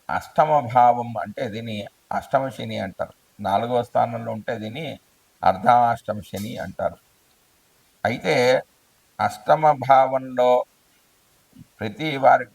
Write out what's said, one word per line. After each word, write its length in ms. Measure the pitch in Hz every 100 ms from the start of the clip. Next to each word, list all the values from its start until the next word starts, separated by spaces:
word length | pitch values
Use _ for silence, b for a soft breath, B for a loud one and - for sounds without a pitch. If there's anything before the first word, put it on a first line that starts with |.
| -
అష్టమ 500 | - - - 156 151
భావం 580 | 123 123 120 120 120 113
అంటే 320 | 101 107 131
దీన్ని 380 | 107 117 107 101 - -
అష్టమ 380 | 117 - 135 131
శని 300 | - 113 107
అంటారు. 340 | 98 - - _ _ -
నాలుగవ 420 | 101 101 120 123
స్థానంలో 480 | 120 120 120 117 113
ఉంటే 280 | 110 - 117
దీన్ని 400 | 107 120 147 110 _ _ _ _
అర్ధాష్టమ 760 | - 95 98 120 120 117 - 104
శని 380 | - 95 104 123
అంటారు. 400 | 92 90 90 87 _ _ _ _ _ _ _ _ _ _ -
అయితే 560 | - 180 143 123 131 - _ _ _ _ -
అష్టమ 520 | 107 - - 151 156
భావంలో 960 | 139 127 135 135 131 131 127 123 123 - _ _ _ _ _ _ _ _ -
ప్రతి 580 | - - 107 104 156 135
వారికి 340 | 131 123 123